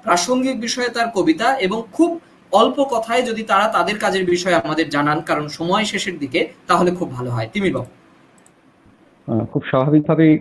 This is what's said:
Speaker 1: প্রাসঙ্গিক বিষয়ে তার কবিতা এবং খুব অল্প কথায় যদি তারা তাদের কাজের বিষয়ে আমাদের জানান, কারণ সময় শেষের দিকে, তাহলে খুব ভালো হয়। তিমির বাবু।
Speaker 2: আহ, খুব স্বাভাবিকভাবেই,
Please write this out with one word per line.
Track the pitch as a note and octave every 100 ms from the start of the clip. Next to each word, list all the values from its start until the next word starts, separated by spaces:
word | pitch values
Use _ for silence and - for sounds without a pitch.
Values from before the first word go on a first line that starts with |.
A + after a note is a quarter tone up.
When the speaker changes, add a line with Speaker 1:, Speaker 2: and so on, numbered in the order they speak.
Speaker 1:
প্রাসঙ্গিক | - F3 - B3+ C4 A3
বিষয়ে | A#3 B3+ A#3+
তার | A#3 A#3
কবিতা | G3 E3+ - A#3 -
এবং | F#3+ A3+ -
খুব | - E4+ E4+ - _ -
অল্প | G3 C4 C4+
কথায় | C4+ A3+ A#3 B3
যদি | A#3 A3
তারা | G#3+ F#3+ -
তাদের | F3 F3+ G#3
কাজের | G#3 F#3+ F3+
বিষয়ে | F3 F#3
আমাদের | E3+ D#3 D#3 D3+
জানান, | D3 D3 D#3
কারণ | - D3+ D3+
সময় | - E3+ G#3
শেষের | G#3+ G#3 G3+ E3
দিকে, | C3+ E3 D#3+ - -
তাহলে | F3 F3+
খুব | F3+ D3
ভালো | B2 B2
হয়। | A#2 A2+
তিমির | G#3 F#3
বাবু। | B2+ A#2+ - _ _ _ _ _ _ _ _ _ _ _ _ -
Speaker 2:
আহ, | A2+ -
খুব | C#3+
স্বাভাবিকভাবেই, | - C3 C#3+ D3+ D3+ D#3+ D#3+ D#3